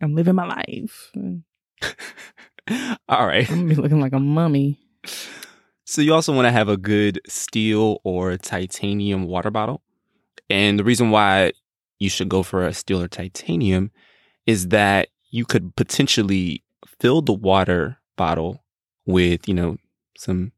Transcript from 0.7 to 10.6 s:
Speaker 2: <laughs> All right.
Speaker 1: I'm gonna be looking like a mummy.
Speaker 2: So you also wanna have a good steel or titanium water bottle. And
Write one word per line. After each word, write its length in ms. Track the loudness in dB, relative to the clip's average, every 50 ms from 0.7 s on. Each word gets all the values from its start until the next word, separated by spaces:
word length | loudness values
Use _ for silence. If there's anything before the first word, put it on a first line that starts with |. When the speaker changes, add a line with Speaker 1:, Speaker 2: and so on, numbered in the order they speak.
| -10 -12 -12 -14 -16 -18 -20 _ _
Speaker 2:
<laughs> 60 | -10 -10 -8 -10 -10 -14 _ _ _ _ _ _ _ -12 -12 -10 -12 -18 -18 -18 -20 -20 -20 _ -20 -20 _ _ -18 _ -6 -6 -6 -4 -6 -8 -8 _ -2
All 160 | 0 0 2
right. 220 | 2 2 0 0 0
Speaker 1:
I'm 80 | -2
gonna 120 | -2 0 0
be 120 | 0 0
looking 180 | 2 2 2 2
like 120 | 0 0 -2
a 60 | -2
mummy. 600 | 0 0 0 0 0 0 0 0 0 -2 -4 -6 _ _ _ _ -18 -16 -16 -16 -16 -16 -18 -20 -20 -20 _ _ _ _ _ _ _
Speaker 2:
So 160 | -8 -2 0
you 120 | 2 4 4
also 200 | 4 2 2 2
wanna 180 | 4 4 4
have 180 | 4 4 4 2
a 80 | 0
good 420 | 0 0 0 2 2 2 2 0 -2 -10
steel 720 | -10 -10 -10 -10 -4 -2 -2 0 2 2 2 2 2 0 -2 -4
or 340 | -4 -2 -2 -2 -2 -4
titanium 920 | -4 -6 -8 -6 -6 -6 -8 -8 -6 -4 -4 -2 -2 -2 -2 -2 -2 -4
water 240 | -4 -4 -4 -4 -2
bottle. 300 | -4 -4 -4 -4 -6 -10 _ _ _ _ _ _ _ _ _ _ _ -20 _ _
And 280 | 2 2